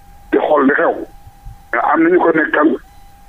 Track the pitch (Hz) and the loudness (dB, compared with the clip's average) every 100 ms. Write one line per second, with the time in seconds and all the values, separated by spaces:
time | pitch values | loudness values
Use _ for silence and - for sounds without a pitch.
0 | - - - - - 151 135 147 160 110 | -20 -20 -4 -2 0 0 2 0 -2 -4
1 | - - - - - - - 117 123 151 | -8 -18 -20 -20 -20 -20 -6 -4 0 0
2 | 165 180 175 160 151 - 156 - - - | 2 2 2 0 0 0 0 -2 -10 -20
3 | - - | -20 -20